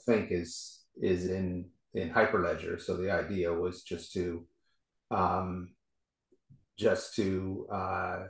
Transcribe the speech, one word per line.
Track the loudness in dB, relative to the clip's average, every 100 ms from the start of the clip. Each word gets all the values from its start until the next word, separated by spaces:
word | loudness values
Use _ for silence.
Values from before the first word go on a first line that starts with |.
| 2
think | 2 2
is, | -2 -2 -8 -12 -16 _ -2
is | 0 2 0
in, | 0 0 -2 -8 _ _
in | -6 2
Hyperledger. | 4 6 4 2 0 -4 -6
So | -4 -2
the | 0
idea | 0 0 0 0
was | 2 0 -4
just | -8 -8 -4
to, | -2 -2 -4 -10 _ _ _ _ _ -4
um, | 2 2 2 -2 -6 -8 -16 _ _ _ _ _ _ _ -20 _ 0
just | 2 4 0 0
to, | 2 0 -2 -6 -4
uh, | -4 -2 -2 -2 -4